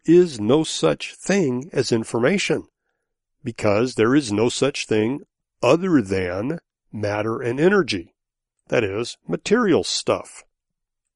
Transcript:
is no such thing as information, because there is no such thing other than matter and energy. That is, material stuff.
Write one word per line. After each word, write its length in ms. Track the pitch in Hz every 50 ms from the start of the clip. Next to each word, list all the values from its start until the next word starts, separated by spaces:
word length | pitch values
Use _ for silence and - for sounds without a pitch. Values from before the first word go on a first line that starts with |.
| -
is 340 | - 165 175 180 175 139 113
no 240 | 104 107 127 156 160
such 520 | - - - - 160 147 - - - -
thing 540 | - - - 190 202 180 135 123 123 131 180 -
as 180 | 151 - -
information, 760 | 123 113 110 - - 120 117 127 123 - - - 160 123 - _ _ _ _ _ _ _ _ _ _ _ _ _ _ _ -
because 520 | 123 117 - - 107 98 107 123 131 120
there 200 | - 110 113 131
is 160 | 151 143 113
no 160 | 101 101 110 123
such 380 | - - 143 135 - - -
thing 340 | - 113 107 107 110 135 147 - _ _ _ _ _ _ _
other 400 | - 120 143 165 185 190 170 143
than 580 | 107 92 98 95 92 90 87 95 107 135 160 175 - _ _ _ _ _ -
matter 480 | 113 107 104 104 104 104 113 113 117
and 180 | 131 120 120 131
energy. 560 | 156 185 202 202 165 120 113 92 82 - _ _ _ _ _ _ _ _ _ _ _ -
That 160 | - 131 113
is, 320 | 98 95 104 120 - - - _ -
material 560 | 165 170 - - 202 240 240 202 156 110 -
stuff. 600 | - - - - - 110 - - - - - - _ _ _ _ _ _ _ _ _ _ _ _ _ _